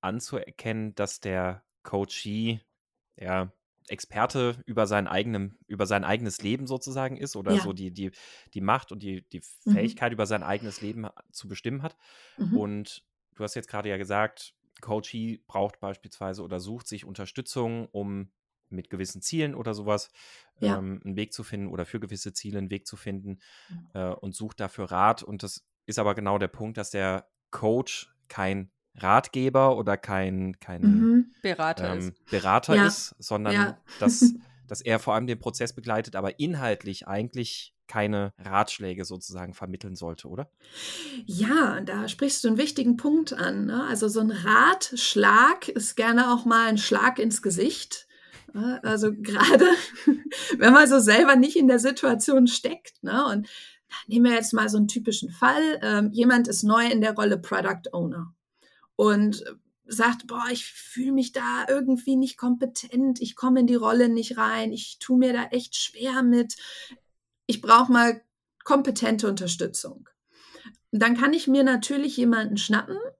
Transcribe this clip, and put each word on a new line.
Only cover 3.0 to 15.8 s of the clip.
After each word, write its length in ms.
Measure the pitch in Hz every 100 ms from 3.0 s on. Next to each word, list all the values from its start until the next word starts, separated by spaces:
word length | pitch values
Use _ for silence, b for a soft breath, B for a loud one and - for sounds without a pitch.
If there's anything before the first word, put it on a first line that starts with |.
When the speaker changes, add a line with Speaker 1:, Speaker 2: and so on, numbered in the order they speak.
| _ _
Speaker 1:
ja, 360 | 90 92 92 _ _ _ _
Experte 720 | 101 - 104 120 135 123 120
über 220 | - 113 104
sein 220 | 104 98
eigenem, 500 | 92 104 107 98 - _
über 200 | 101 98
sein 180 | 101
eigenes 360 | 85 107 117 -
Leben 240 | 101 127 131
sozusagen 480 | 131 - 131 131 135
ist 180 | 139 107
oder 180 | 95
Speaker 2:
Ja. 40 | 101
Speaker 1:
so 140 | 95
die, 200 | 92 92
die, 200 | 90 95 b b b b
die 60 | -
Macht 320 | 98 127 -
und 100 | 104
die, 260 | 101 95 _
die 140 | 90 - - -
Speaker 2:
Mhm. 60 |
Speaker 1:
Fähigkeit, 400 | 202 117 220 120
über 140 | 113 104
sein 180 | 107
eigenes 360 | 90 101 110 98
Leben 260 | 104 113 107
ha-, 80 | - _
zu 160 | - 98
bestimmen 340 | 98 117 139
hat. 140 | 156 _ b b b b
Speaker 2:
Mhm. 240 | 190 214
Speaker 1:
Und 420 | 104 104 104 - _ _ _
du 100 | _
hast 100 | 107
jetzt 140 | - -
gerade 200 | 104 104
ja 80 | 95
gesagt, 580 | 95 101 107 - - _ _ _
Coachee 600 | - 107 104 117 113 113 _
braucht 340 | - 98 _